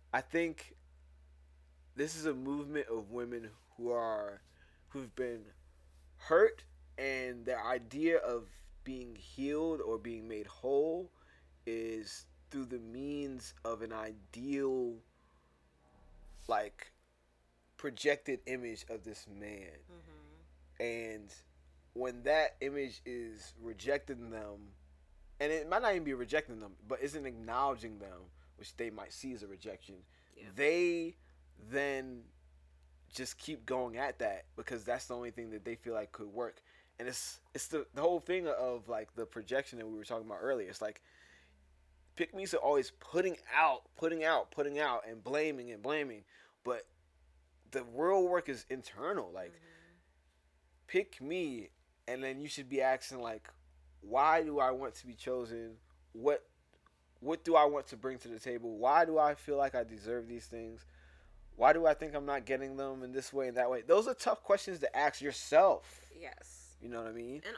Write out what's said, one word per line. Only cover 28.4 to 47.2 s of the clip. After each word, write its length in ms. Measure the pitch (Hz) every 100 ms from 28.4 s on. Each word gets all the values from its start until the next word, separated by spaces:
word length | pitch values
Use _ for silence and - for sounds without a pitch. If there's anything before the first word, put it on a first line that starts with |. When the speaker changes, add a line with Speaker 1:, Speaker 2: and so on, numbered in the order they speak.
| - -
Speaker 1:
which 180 | 101 -
they 120 | 117
might 240 | 107 101
see 180 | - 135 120
as 80 |
a 40 | 101
rejection, 500 | 95 107 95 - 92 92 _ _ -
Speaker 2:
Yeah. 100 | 107 98
Speaker 1:
they 600 | 147 175 175 170 165 - - - - - 107
then 520 | 135 143 135 131 123 113 - - - - - - - -
just 240 | - 127 -
keep 260 | - 151 113
going 300 | 131 123 117
at 200 | 139 -
that 260 | 113 95 - -
because 280 | 113 123
that's 220 | 107 123 -
the 80 | 123
only 140 | 120
thing 220 | 113 113
that 120 | 107
they 120 | 101 113
feel 180 | 120
like 180 | 113 104
could 200 | - 107
work. 300 | 104 120 - _ - _ _
And 100 | 120
it's, 320 | 123 - - _
it's 140 | 139 -
the, 180 | 156 -
the 80 | 139
whole 180 | 165 175
thing 280 | - 185 170
of, 420 | 131 127 120 104
like, 240 | 113 107 -
the 120 | 113
projection 500 | - 104 131 139 120
that 100 | 110
we 80 | 110
were 40 |
talking 220 | 104 117 110
about 140 | 98
earlier. 260 | 113 131 92
It's 140 | 95
like, 220 | 107 - _ - - - _ _ _ _ _ _ _ -
pick-me's 400 | 170 190 190 165
are 20 |
always 340 | 135 147 127 -
putting 380 | - 165 185 165 - 135
out, 280 | 160 131 - -
putting 260 | 160 165
out, 260 | 156 151 -
putting 300 | - 143 143
out, 240 | 147 120 110
and 160 | 113
blaming 460 | 113 147 156 139 120
and 140 | 110
blaming. 400 | 113 151 139 107 98 - - _
But 240 | 123 120 - _ _ _